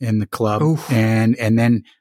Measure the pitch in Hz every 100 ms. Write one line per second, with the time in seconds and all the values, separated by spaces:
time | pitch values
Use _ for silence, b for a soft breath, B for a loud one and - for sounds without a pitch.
0 | 117 110 104 - 110 107 151 156 - 120
1 | 110 110 113 120 113 113 117 117 b b